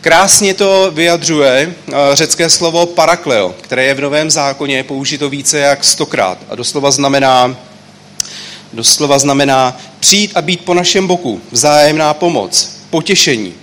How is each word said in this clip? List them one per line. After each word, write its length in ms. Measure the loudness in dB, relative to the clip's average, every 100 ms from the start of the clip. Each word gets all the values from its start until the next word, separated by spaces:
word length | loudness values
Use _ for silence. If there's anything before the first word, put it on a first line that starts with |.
Krásně 520 | 4 2 4 2 0
to 380 | 0 2 4 2
vyjadřuje, 800 | 2 0 0 0 2 4 2 0 -6 -6
eh, 60 | 0 2
řecké 360 | 2 0 0 0
slovo 360 | 0 0 0 0
parakleo, 720 | 2 2 0 0 0 0 -6
které 220 | -6 -2
je 100 | 0
v 80 | 0
Novém 300 | -2 -2 -2
zákoně 520 | -2 -2 -4 -4 -4
použito 460 | -4 -8 -6 -6 -6
více 300 | -4 -4 0
jak 240 | 2 2
stokrát 540 | 0 -2 -2 0 -2 -4 -12
a 60 | -8
doslova 360 | -6 -2 0
znamená, 680 | 0 0 2 4 4 2 -2 -18 -20 -20 -20 -20 -14 -14 -12 -18 -20 -16
doslova 460 | -6 -2 0 2 2
znamená 580 | 2 2 2 2 2 -4 -20 -4 0
přijít 260 | 0 0 -2
a 60 |
být 240 | -4 -6 -2
po 80 |
našem 340 | 0 0 0 0
boku, 340 | -2 -4 -8 -6
vzájemná 640 | -2 2 4 4 2 0
pomoc, 560 | 0 0 -2 -2 -4 -4 -12 -6
potěšení. 640 | -4 0 0 0 -2 -4 -12